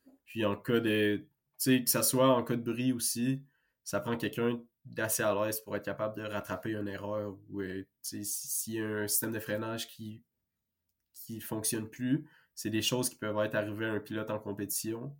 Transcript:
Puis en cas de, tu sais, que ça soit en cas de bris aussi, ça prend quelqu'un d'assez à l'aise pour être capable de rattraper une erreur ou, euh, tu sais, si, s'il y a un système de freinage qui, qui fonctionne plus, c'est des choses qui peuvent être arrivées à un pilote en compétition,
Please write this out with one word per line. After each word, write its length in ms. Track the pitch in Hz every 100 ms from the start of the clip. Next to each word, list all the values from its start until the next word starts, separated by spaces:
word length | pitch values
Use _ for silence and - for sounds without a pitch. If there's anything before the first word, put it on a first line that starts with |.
| - _ -
Puis 180 | 110
en 100 | 107
cas 260 | 101 - 117
de, 360 | 113 107 104 101
tu 100 | - _ _ -
sais, 280 | 135 127
que 60 | 120
ça 120 | 120
soit 260 | 113 127 131
en 160 | 123
cas 120 | 117 120
de 60 |
bris 300 | 117 113 127
aussi, 500 | 120 - 117 123 135 - _ _ _
ça 160 | - 101
prend 180 | 120 117
quelqu'un 420 | 104 - 117 120 - _
d'assez 380 | 123 113 110 -
à 120 | 110
l'aise 260 | 101 107 107
pour 140 | - 101
être 80 |
capable 320 | 101 95 107 107
de 60 |
rattraper 500 | 107 104 - 92 113
une 160 | 107 101
erreur 480 | 98 101 107 104 98 104
ou, 140 | 101
euh, 200 | 95 95
tu 60 | 95 _
sais, 220 | - 104
si, 240 | 104 - -
s'il 260 | - 110
y 60 | 110
a 40 | 110
un 220 | 107 101
système 240 | - 113
de 80 | 113
freinage 480 | 110 107 113 113 -
qui, 340 | - 110 113 - _ _ _ _ _ _ _ _
qui 260 | - - 110
fonctionne 480 | - 110 - 113 107
plus, 400 | - 127 156 - - _
c'est 160 | - 107
des 120 | 110
choses 260 | - 123 120
qui 80 | -
peuvent 220 | 107 107
être 100 | 107
arrivées 320 | 110 104 104 113
à 60 |
un 80 | 104
pilote 300 | - 107 104
en 80 | 107
compétition, 760 | 104 101 101 - 110 113 139